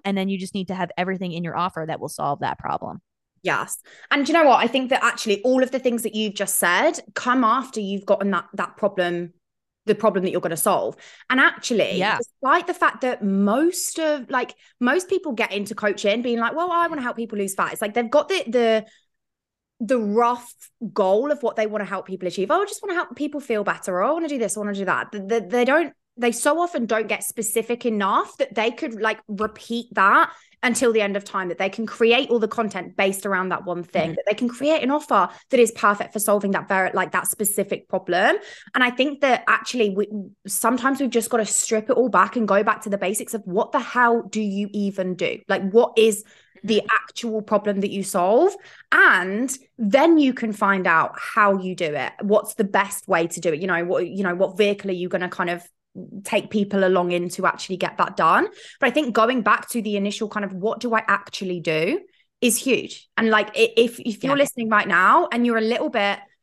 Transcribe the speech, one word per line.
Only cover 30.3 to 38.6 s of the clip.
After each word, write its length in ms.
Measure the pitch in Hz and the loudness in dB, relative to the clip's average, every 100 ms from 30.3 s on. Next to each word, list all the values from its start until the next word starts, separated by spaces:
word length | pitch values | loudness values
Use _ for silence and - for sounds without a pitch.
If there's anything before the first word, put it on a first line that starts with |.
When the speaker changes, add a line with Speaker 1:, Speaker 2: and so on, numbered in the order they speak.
| - _ _ | -2 _ _
Speaker 2:
until 300 | 247 233 240 | -2 2 2
the 100 | 220 | 2
end 120 | 202 | 0
of 100 | 196 | -2
time, 240 | 202 196 180 | -6 -6 -6
that 100 | 170 | -4
they 100 | 196 | -4
can 160 | 196 | -4
create 460 | 220 - 226 240 - | -8 0 4 4 2
all 80 | 240 | 0
the 100 | 214 | 0
content 480 | 240 220 190 175 - | -2 -4 -4 -6 0
based 300 | 196 196 208 | 0 0 -2
around 240 | 190 185 | -2 -2
that 160 | 170 175 | -4 -4
one 160 | 175 | -8
thing, 280 | 170 180 165 | -4 -2 -2
Speaker 1:
Mm-hmm. 40 | |
Speaker 2:
that 80 | 160 - | -2 -4
they 60 | |
can 160 | 214 240 | -2 -2
create 340 | 240 285 320 | -2 0 2
an 80 | 254 | 0
offer 380 | 294 294 214 180 - _ | -2 0 2 2 -4 _
that 100 | 240 | 4
is 100 | 226 | 4
perfect 400 | - 208 202 - | 4 2 2 -2
for 80 | 214 | -4
solving 320 | 220 202 202 | 0 2 2
that 160 | 190 - | -2 0
very, 220 | 190 185 | 0 2
like, 180 | 190 180 | 0 0
that 140 | 190 - | -2 -4
specific 640 | - 202 - 196 175 - | -4 -4 -2 -4 -6 -4
problem. 480 | 190 185 175 233 403 - - | -6 -2 2 2 0 -4 -18